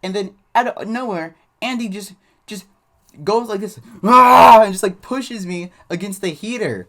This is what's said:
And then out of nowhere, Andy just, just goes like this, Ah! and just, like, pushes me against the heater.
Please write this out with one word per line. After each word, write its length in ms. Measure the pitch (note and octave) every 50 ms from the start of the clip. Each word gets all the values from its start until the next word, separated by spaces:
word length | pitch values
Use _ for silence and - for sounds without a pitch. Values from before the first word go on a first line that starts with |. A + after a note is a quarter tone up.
And 120 | - F#3 F#3
then 200 | G#3 G3 F#3 _ _ _ _ _
out 140 | A#3 B3 A#3+
of 200 | - - - G3+
nowhere, 460 | A3+ A#3+ C4 A#3+ G3+ E3+ D#3+ E3 D#3+ _ _ _ _ _
Andy 280 | - A#3+ C4 A#3+ A#3 A3
just, 260 | F#3 G3+ G3+ G3 F#3 _ _ _ _ _ _
just 200 | _ G#3+ G3 - _ _ _ _ _ _ _ _ _ _ _ D3
goes 240 | D3 G#3 A3+ B3 A3+
like 120 | G#3+ G#3
this, 200 | G3+ G3+ - - - - - - -
Ah! 580 | F#3+ A#3+ B3+ B3+ B3 B3+ B3+ - B3 A#3+ A3
and 100 | A3 G3+
just, 100 | F#3+ F#3+
like, 180 | - G3 F3+ -
pushes 460 | _ - B3+ C4+ B3+ - A#3+ A3 F#3+
me 240 | F3+ F3+ F3 F3 F3+ _ _ _ _
against 300 | E3+ F3 F3+ G3+ F#3+ F#3+
the 80 | - F#3
heater. 600 | D#3 - - G#3+ A#3+ B3 A3 D#3+ A#2 G2 F2+